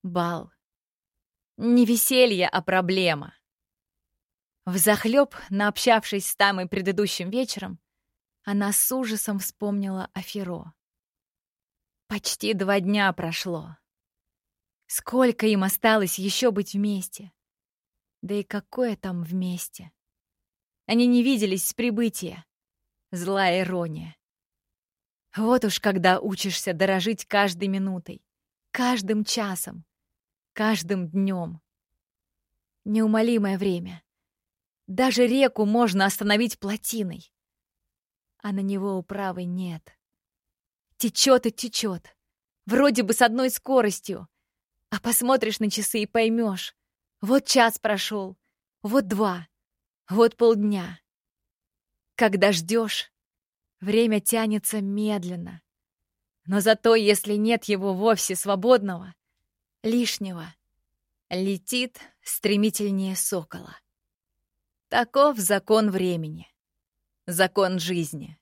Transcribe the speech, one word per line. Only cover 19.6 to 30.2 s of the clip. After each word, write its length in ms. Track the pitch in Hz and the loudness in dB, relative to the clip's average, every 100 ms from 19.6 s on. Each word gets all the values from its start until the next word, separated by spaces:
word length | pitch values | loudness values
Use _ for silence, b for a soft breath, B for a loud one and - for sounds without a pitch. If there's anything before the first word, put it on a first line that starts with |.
| - - 175 _ _ _ _ _ _ _ _ _ - | -10 -16 -20 _ _ _ _ _ _ _ _ _ -2
Они 200 | 226 247 | 2 4
не 160 | 240 | 4
виделись 440 | 240 262 208 190 - | 4 2 0 -2 -4
с 60 | |
прибытия. 720 | - 240 214 233 - 180 170 _ _ _ _ _ _ _ | -4 -2 0 -2 -2 -10 -12 _ _ _ _ _ _ _
Злая 520 | 180 180 196 190 175 | -8 -4 0 2 2
ирония. 520 | 180 180 170 156 160 - _ _ _ _ _ _ _ _ _ _ _ | -2 -4 -4 -8 -14 -20 _ _ _ _ _ _ _ _ _ _ _
Вот 300 | - 220 247 | -4 2 2
уж 160 | 226 - | 2 0
когда 400 | 208 196 185 185 | 0 2 4 2
учишься 540 | 214 190 196 170 - | 0 -6 -6 -4 -4
дорожить 500 | 160 196 190 185 220 | 0 0 2 0 -4
каждой 440 | - 202 202 175 196 | -2 2 2 0 -4
минутой, 540 | 196 190 185 - - _ _ _ _ _ | -2 -4 -6 -12 -20 _ _ _ _ _
каждым 540 | - 247 247 190 214 | -2 0 0 0 -2
часом, 640 | 214 - 202 185 - 170 - _ _ _ | -2 -2 -4 -6 -8 -12 -20 _ _ _